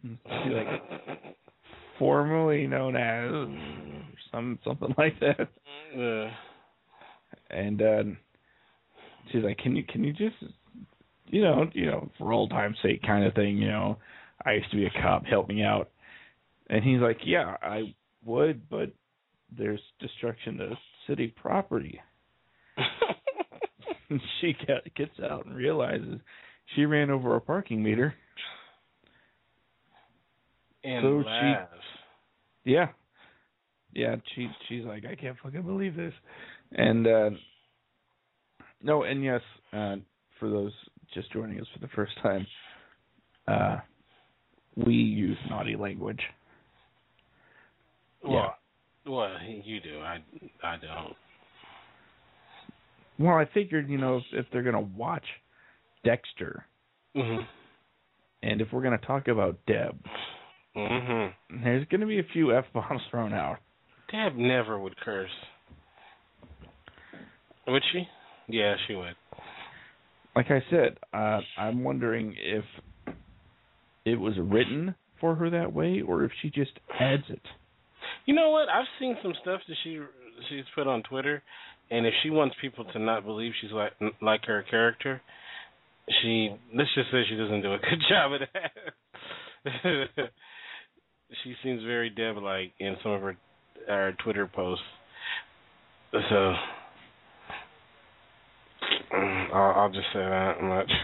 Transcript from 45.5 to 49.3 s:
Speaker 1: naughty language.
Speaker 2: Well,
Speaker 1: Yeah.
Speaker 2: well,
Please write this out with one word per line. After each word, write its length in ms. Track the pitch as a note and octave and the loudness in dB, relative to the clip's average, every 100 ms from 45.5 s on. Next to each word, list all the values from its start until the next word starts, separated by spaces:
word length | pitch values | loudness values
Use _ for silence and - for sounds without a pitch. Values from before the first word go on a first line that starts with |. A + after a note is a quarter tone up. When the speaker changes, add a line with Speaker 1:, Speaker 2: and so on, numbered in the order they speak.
Speaker 1:
naughty 240 | G#2+ A2+ G#2+ | -6 -4 -4
language. 460 | G2+ G2 G#2 G#2+ - - _ _ _ _ _ _ _ _ _ _ _ - _ _ _ _ _ _ | -6 -6 -8 -6 -10 -12 _ _ _ _ _ _ _ _ _ _ _ -20 _ _ _ _ _ _
Speaker 2:
Well, 320 | C#3+ B2+ G2 - _ _ _ _ C#3+ | 0 2 2 -4 _ _ _ _ -6
Speaker 1:
Yeah. 60 | |
Speaker 2:
well, 240 | C3 G#2 | -2 -2